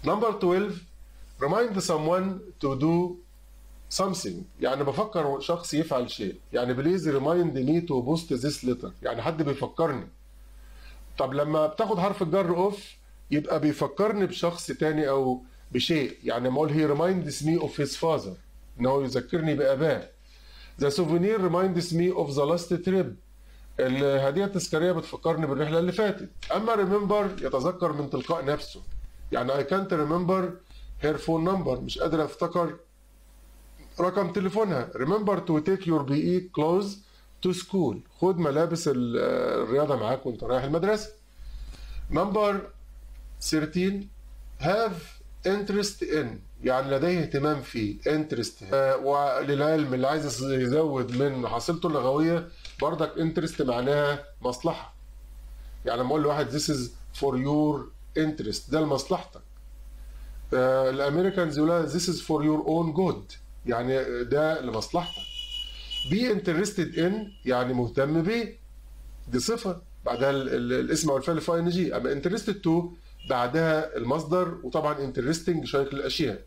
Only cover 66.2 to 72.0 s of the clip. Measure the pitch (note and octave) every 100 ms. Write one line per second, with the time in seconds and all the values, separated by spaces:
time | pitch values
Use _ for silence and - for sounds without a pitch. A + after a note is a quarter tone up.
66.2 | B3 G3 F3+ D#3+ G#3 F#3+ D#3+ D3+ F3 G#3+
67.2 | G#3 - B2+ B2 B2 B2+ A#2 C3+ C#3 D#3+
68.2 | E3 A#3 G#3+ - - - - - - -
69.2 | - B2 - A#3 G3 F3 - - - A#2
70.2 | C3+ C#3 B2+ B2+ A#2+ B2+ B2+ D#3 D#3+ C3+
71.2 | E3+ E3 D3+ E3+ E3+ F3 E3+ -